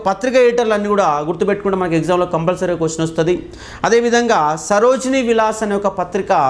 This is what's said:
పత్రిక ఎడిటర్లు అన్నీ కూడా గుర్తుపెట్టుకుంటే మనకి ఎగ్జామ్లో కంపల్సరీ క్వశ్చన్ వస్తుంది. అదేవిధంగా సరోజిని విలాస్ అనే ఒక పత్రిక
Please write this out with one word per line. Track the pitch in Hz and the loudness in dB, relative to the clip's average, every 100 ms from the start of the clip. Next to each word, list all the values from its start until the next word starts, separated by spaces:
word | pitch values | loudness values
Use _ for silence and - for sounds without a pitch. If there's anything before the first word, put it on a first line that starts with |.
| 190 | -2
పత్రిక | 196 254 254 | -2 2 4
ఎడిటర్లు | 240 240 220 208 | 4 4 0 0
అన్నీ | 208 | 0
కూడా | 208 175 147 151 | 2 2 0 -2
గుర్తుపెట్టుకుంటే | 165 190 196 202 185 | -2 -2 -2 -2 -2
మనకి | 180 165 | 0 0
ఎగ్జామ్లో | 156 180 180 | 0 0 0
కంపల్సరీ | 165 165 180 180 170 | -2 -2 -2 -4 -2
క్వశ్చన్ | 160 165 160 | -4 -2 -4
వస్తుంది. | 165 160 - - - - - 185 | 0 0 -2 -6 -16 -18 -4 2
అదేవిధంగా | 233 233 240 233 196 151 160 - | 2 4 2 2 2 2 -2 0
సరోజిని | 208 240 262 254 269 233 | 2 2 2 0 0 2
విలాస్ | 226 220 220 | 2 0 -2
అనే | 208 202 | -4 -2
ఒక | 202 190 | -2 -4
పత్రిక | 175 202 190 175 | -4 -4 0 2